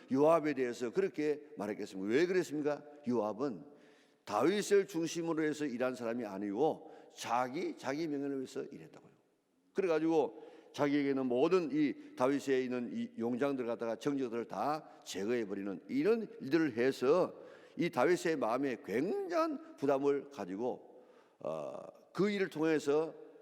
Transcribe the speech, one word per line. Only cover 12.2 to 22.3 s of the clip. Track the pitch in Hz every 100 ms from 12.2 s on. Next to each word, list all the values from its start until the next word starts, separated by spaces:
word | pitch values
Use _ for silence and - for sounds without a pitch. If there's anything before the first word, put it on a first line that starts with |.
| 131 139 139 131
있는 | 127 123 120
이 | 113 117 113
용장들 | 117 123 143 135 117
갖다가 | 113 117 113
정적들을 | 147 139 123 117 110
다 | 95 131 156 156 -
제거해버리는 | - 92 104 123 101 101 101 90 -
이런 | 131 180 233 208 -
일들을 | 127 165 156 113
해서 | 131 - 127 180 120 - - - - -
이 | -
다윗의 | - 147 175 175 156
마음에 | 110 127 139 110
굉장한 | - 107 175 403 370 339 330 277 - -
부담을 | 139 135 143 143 143
가지고, | - 90 98 120 85 - - - - _ -
어, | - 78 69 - - - -
그 | - 208